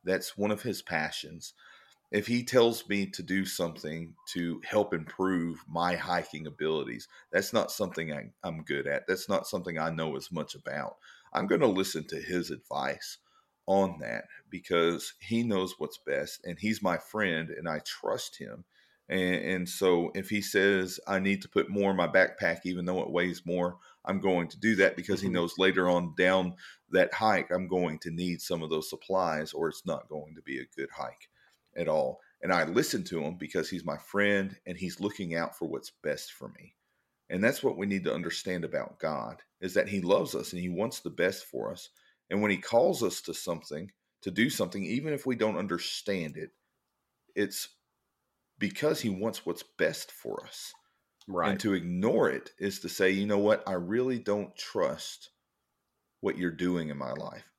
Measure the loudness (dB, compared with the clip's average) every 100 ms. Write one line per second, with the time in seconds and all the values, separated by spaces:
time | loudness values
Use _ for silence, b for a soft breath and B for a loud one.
0 | 2 0 0 -2 0 0 -2 -6 -4 -2
1 | -2 -6 -10 -14 -16 _ B B B B
2 | _ -2 2 0 4 6 8 4 -2 0
3 | 0 -4 -2 0 0 -2 -2 -4 -8 -8
4 | -10 -14 -8 -4 -2 -4 2 2 4 0
5 | -4 -2 2 2 0 -6 -6 0 0 0
6 | 0 -2 -2 -10 -10 -4 0 0 -2 -8
7 | -14 B B 0 2 0 0 -2 -4 -4
8 | -6 -6 -10 _ -8 -8 -4 -4 -2 -4
9 | -2 -4 0 -2 0 -6 -6 -4 -4 -2
10 | -4 -4 -6 -6 -6 -10 -8 -6 -8 -12
11 | B B B -4 2 4 4 4 0 -2
12 | -6 -8 -2 -2 -2 -8 _ -4 -4 -6
13 | -10 -14 b b b _ 2 4 4 0
14 | -6 -8 -8 B _ -14 2 4 4 2
15 | -6 -12 -2 0 2 2 0 -4 -8 -6
16 | -4 -2 -2 -8 -10 -4 -2 0 2 0
17 | -2 -2 0 0 -2 -6 -4 -4 -6 -6
18 | -4 -2 -6 -10 -12 -12 -18 b b b
19 | -4 0 2 0 0 -2 -4 2 4 4
20 | 2 -4 -2 -4 0 4 6 4 0 -6
21 | -2 0 2 0 0 0 0 2 2 4
22 | 4 6 4 2 -2 0 -2 -2 0 -2
23 | 0 2 0 -2 -2 0 0 -2 B B
24 | -2 2 4 4 2 0 2 6 6 4
25 | -2 0 2 2 0 4 4 6 4 4
26 | 2 2 4 6 2 -6 B B _ 4
27 | 4 4 4 4 2 -2 0 2 2 -2
28 | -6 -2 -2 -2 -2 -4 0 -2 -2 -10
29 | -2 0 2 0 -4 -2 -4 -4 -6 -6
30 | -6 -12 -12 -16 -10 -8 -8 -10 -10 -8
31 | -10 -12 -20 b b b b -4 2 2
32 | 2 -4 b b 0 2 4 2 2 -2
33 | -2 -4 -4 -6 -4 -2 -2 -4 -6 -8
34 | -2 2 4 4 0 -6 -12 -6 -6 -4
35 | -4 -4 -4 -2 -4 -4 -6 -6 -10 _
36 | -4 -4 -6 -14 -16 -16 -20 _ _ _
37 | _ _ _ 2 2 2 0 0 0 0
38 | 0 -2 -2 -4 -4 -4 -2 -4 -6 -4
39 | -2 -2 -6 -10 -20 _ 0 2 2 0
40 | 4 4 4 -4 -4 -4 -2 -2 -2 -4
41 | -8 2 0 0 -8 -6 -6 -8 -14 b
42 | b b _ 2 2 2 4 6 6 4
43 | 0 -2 -8 -6 -4 -6 -6 -10 -10 _
44 | _ _ -4 2 2 2 -2 -2 -4 -2
45 | -2 -4 -2 0 0 0 -2 -2 -4 -6
46 | -4 -4 -4 -8 -12 _ _ _ _ _
47 | _ _ _ -2 -2 -2 -10 _ _ _
48 | _ _ _ _ _ _ -4 0 0 2
49 | -2 -2 -4 -4 -6 -6 -10 0 0 0
50 | -12 -12 -8 -8 -10 -14 -14 -16 _ _
51 | _ _ -4 0 2 2 2 0 0 0
52 | 2 4 4 2 -8 _ -4 -4 -8 4
53 | 4 4 2 4 6 4 2 -4 0 0
54 | 0 -2 0 -2 -2 -10 -6 0 0 0
55 | -8 -14 -20 _ _ _ _ _ _ _
56 | _ _ -4 -2 -4 0 0 0 -2 -6
57 | -6 -6 -8 -12 -20